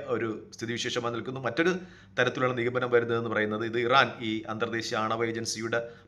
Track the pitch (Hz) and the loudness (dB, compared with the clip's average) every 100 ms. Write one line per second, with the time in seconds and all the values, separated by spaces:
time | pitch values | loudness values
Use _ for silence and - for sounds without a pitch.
0 | 139 117 113 104 - - 113 117 123 123 | 0 -2 -2 -4 -10 -8 -6 -4 -2 -2
1 | 120 117 113 131 131 - 170 185 - - | -2 -4 -6 -6 -2 0 2 0 -4 -18
2 | - - 123 127 127 123 120 123 123 120 | -6 0 2 2 2 2 0 0 4 4
3 | 117 117 113 107 107 107 113 117 117 135 | 4 0 0 0 2 0 -2 0 4 6
4 | 120 101 110 110 113 110 113 113 110 113 | 4 2 -2 -2 -4 -2 -2 -2 -2 -2
5 | 110 113 117 113 110 110 113 117 117 - | 0 0 -2 -2 -4 -4 -2 -2 -2 -10